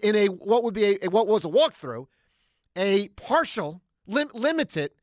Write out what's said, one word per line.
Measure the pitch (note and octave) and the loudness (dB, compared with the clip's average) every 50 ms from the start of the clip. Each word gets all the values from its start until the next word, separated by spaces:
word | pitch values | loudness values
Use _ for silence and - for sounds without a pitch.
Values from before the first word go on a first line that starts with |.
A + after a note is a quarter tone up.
| - G#3 | 2 2
in | G#3+ | 2
a, | G#3+ G3+ G3 | 4 2 2
what | F#3 F3+ - G3 A3 B3 A#3 | 0 -2 -2 0 2 2 2
would | A#3 G3 | 0 0
be | F#3+ G3+ | 0 2
a, | G3+ G3+ F#3+ - | 2 2 0 -2
a, | F#3 | 0
what | F3 A3 A#3 F#3 | 0 0 2 2
was | G#3+ G#3+ - | 2 0 0
a | E3 | 0
walkthrough, | D3+ B3+ D#4 D#4 - - - C3 A#2 A2+ C3+ - _ _ _ _ _ _ _ _ _ _ _ _ - | 2 2 2 2 0 -6 -12 -12 -10 -12 -12 -16 _ _ _ _ _ _ _ _ _ _ _ _ -6
a | F3+ F#3+ G3+ G3 G3 G3+ - | -4 0 2 2 2 0 -2
partial, | - - - - B3 D#4+ D#4+ - - A3+ E3+ D3 D#3+ F3+ _ _ _ _ _ - | -10 -14 -6 0 0 0 0 0 -4 -6 -8 -8 -8 -14 _ _ _ _ _ -4
lim-, | G3+ C#4 D4 C#4+ - | -4 -4 -4 -4 -6
limited | A#3 A3+ D4 E4 D#4+ C#4 - - D#3+ D3 C#3+ _ _ | -4 -2 -2 0 -2 -4 -4 -4 -8 -8 -8 _ _